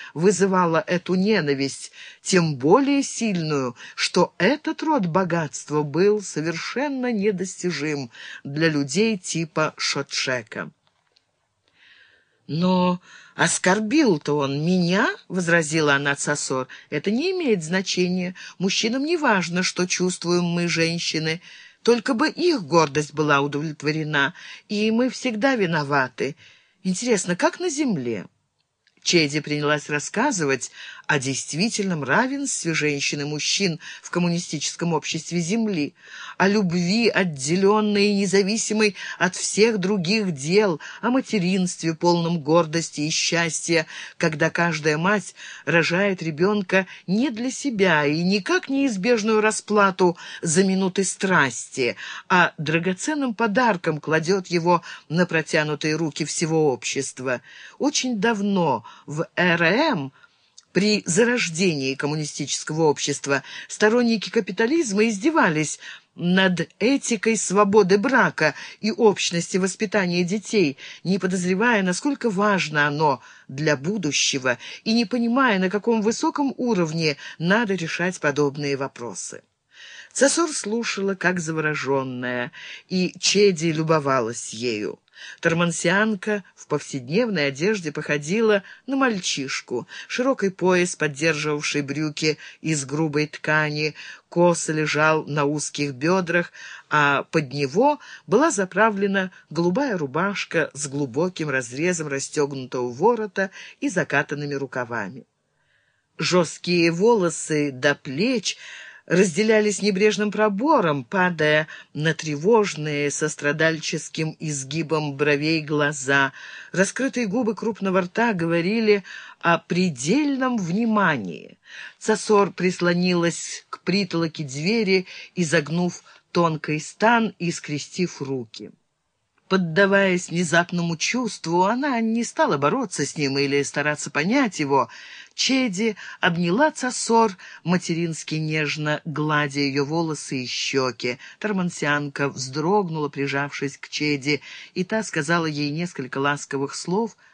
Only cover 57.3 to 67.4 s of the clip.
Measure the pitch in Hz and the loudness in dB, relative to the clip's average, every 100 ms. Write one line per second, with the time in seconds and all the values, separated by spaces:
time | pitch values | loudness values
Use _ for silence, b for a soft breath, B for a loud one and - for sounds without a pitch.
57.3 | 123 B B B B 277 - 254 220 226 | -6 B B B B 0 0 -2 0 2
58.3 | 214 202 196 160 117 B B - 151 165 | 2 2 2 2 0 B B -8 -6 -4
59.3 | - 180 170 165 220 320 202 135 b b | 0 2 4 4 4 2 0 -4 b b
60.3 | b b b _ 190 208 208 - 165 233 | b b b _ 0 2 2 2 2 2
61.3 | 247 170 160 190 147 135 135 147 156 147 | 2 -2 0 0 0 -2 -2 -4 -4 -6
62.3 | - 139 - - 156 156 139 - 139 139 | -8 -6 -6 -4 2 2 2 -2 -4 -2
63.3 | 139 B B B - 214 240 233 226 180 | -2 B B B 2 4 4 4 2 0
64.3 | 226 196 185 226 330 262 196 226 202 269 | -2 -2 -2 0 2 0 2 2 2 0
65.3 | 311 208 156 151 - B B B - 175 | 4 2 2 -2 -6 B B B -4 2
66.3 | 185 190 175 160 _ 220 277 - 226 226 | 4 4 0 -4 _ 0 2 0 0 0
67.3 | 220 | 0